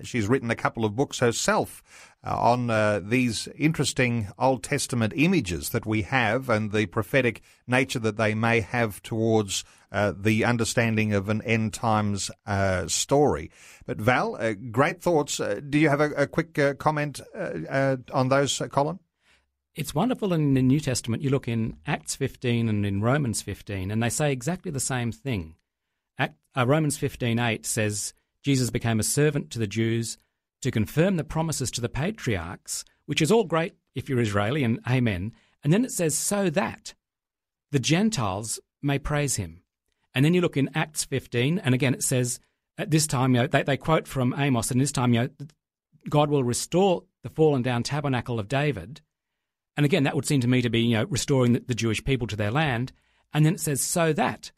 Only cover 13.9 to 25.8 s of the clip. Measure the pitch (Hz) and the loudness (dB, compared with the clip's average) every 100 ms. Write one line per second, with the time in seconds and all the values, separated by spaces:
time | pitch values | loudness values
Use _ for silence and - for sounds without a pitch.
13.9 | - 110 127 214 - 113 104 123 107 151 | -4 0 0 0 -2 -4 -4 -4 0 0
14.9 | 185 180 160 143 - 107 104 143 147 156 | 0 0 2 0 -4 -4 -4 -2 2 4
15.9 | 143 147 139 139 - 160 - 143 139 156 | 4 2 0 -2 -2 -2 0 0 0 -2
16.9 | 151 147 127 - 220 170 175 156 143 135 | -2 -4 -8 -14 -10 -8 -8 -4 0 0
17.9 | 135 - 139 131 135 139 - 127 - 147 | 0 -2 -2 2 2 2 -2 -4 -2 -2
18.9 | 180 _ _ _ _ _ _ _ - 156 | -4 _ _ _ _ _ _ _ -10 -6
19.9 | 147 233 254 208 170 147 131 127 143 143 | -2 -2 -2 -2 0 2 4 4 2 0
20.9 | 123 - 113 143 135 123 117 113 - - | -4 -4 -4 0 -2 0 -4 -4 -6 -6
21.9 | 151 - - 135 - 123 117 113 104 101 | -6 -6 -6 -6 -4 -2 0 0 0 0
22.9 | 98 113 143 127 104 - 95 - 98 92 | 0 0 0 0 -4 -6 -10 -8 -8 -4
23.9 | 107 117 - 151 135 120 185 185 139 - | -2 -2 0 -2 -2 -4 -6 -6 -6 -4
24.9 | 127 117 - 139 110 80 80 _ _ | -2 -4 -6 -4 -4 -6 -14 _ _